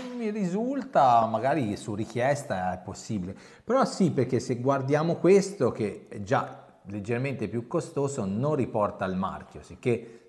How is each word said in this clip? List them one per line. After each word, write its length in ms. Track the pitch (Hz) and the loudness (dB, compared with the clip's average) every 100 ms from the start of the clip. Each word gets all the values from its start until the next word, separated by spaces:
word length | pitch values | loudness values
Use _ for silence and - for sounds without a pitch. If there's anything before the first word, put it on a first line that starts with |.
| 254 247 | -8 -6
mi 140 | 220 | -4
risulta, 960 | 214 180 190 247 277 202 175 135 117 113 | -2 -2 -2 -2 -4 0 4 6 6 4
magari 480 | 110 127 160 110 98 | 2 0 0 0 -4
su 180 | - 104 | -6 -6
richiesta 760 | 107 120 127 139 - 98 90 | -4 -2 0 0 -2 -4 -2
è 40 | 90 | -4
possibile. 560 | - 92 - 107 90 95 - - | -8 -12 -6 -6 -6 -10 -18 -12
Però 200 | - 254 | 0 2
sì, 280 | 233 - 185 | 2 4 2
perché 260 | 135 127 120 | 4 2 0
se 180 | - 120 | 0 -2
guardiamo 600 | 123 139 127 147 165 160 | 0 0 2 2 2 2
questo, 560 | 170 196 190 - 120 | 6 6 6 0 0
che 340 | - 107 - - | 0 -4 -6 -12
è 140 | 113 | -10
già 420 | 101 127 - - - - - | -2 0 0 -8 -20 -20 -12
leggermente 640 | 101 98 117 135 123 104 | -8 -4 -2 -2 -4 -4
più 180 | 113 117 | -4 -4
costoso, 580 | 170 - - 139 139 | -4 -4 -2 -2 -2
non 300 | 98 101 139 | -2 0 0
riporta 500 | 151 113 113 101 - 95 | 0 0 2 0 0 -2
il 100 | 92 | -2
marchio, 460 | 95 76 - 78 | -4 -6 -14 -18
sicché 560 | - - 131 117 - - | -18 -6 -2 -2 -4 -20